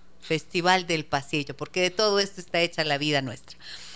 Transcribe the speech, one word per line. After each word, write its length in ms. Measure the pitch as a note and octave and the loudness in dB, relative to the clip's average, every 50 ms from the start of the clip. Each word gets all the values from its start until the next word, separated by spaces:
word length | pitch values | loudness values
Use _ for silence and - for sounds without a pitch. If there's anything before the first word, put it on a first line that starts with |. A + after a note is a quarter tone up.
| - - - - | -18 -18 -20 -18
Festival 680 | - - D#3+ D3+ - - - F3 E3 F3+ F#3 F#3 F3 | -2 -2 -2 -2 0 -2 -2 2 6 6 6 6 4
del 180 | E3+ E3+ D#3 D3 | 0 -2 -2 0
Pasillo, 500 | - D3 C#3 C3+ - - D3 C#3 - C3 | 0 -2 -2 -2 -2 -2 -4 -2 -4 -8
porque 240 | - D3+ - - F#3 | -10 -10 -4 0 0
de 100 | F3+ F3+ | 0 2
todo 280 | F3+ - A3 G#3+ G3+ G3+ | 2 2 2 4 4 2
esto 200 | F#3+ F#3+ - F#3+ | 2 0 -4 -12
está 220 | E3 - - E3+ | -8 -2 0 2
hecha 220 | E3+ E3+ - - D#3 | 2 2 0 -2 0
la 140 | D3+ C#3+ | 0 0
vida 240 | C#3 D3 D3+ D3 C#3 | 0 2 2 2 2
nuestra. 360 | C3+ B2 G#2 - - - - - - - - - - - - | 0 -2 -6 -10 -14 -18 -20 -18 -16 -16 -14 -14 -14 -14 -16